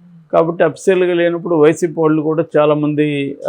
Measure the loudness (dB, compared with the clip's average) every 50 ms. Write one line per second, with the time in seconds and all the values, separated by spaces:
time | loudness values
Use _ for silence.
0 | _ -20 -20 -20 _ _ 0 0 0 0 0 0 -2 -2 -2 -2 -2 0 0 2
1 | 0 0 0 0 0 0 -2 -4 -4 -2 2 4 4 4 2 2 -2 -4 -2 0
2 | 0 0 0 0 0 -2 -2 -2 -2 0 0 2 2 2 2 0 -2 -2 0 0
3 | -2 0 -2 -2 -4 -6 -6 -6 -4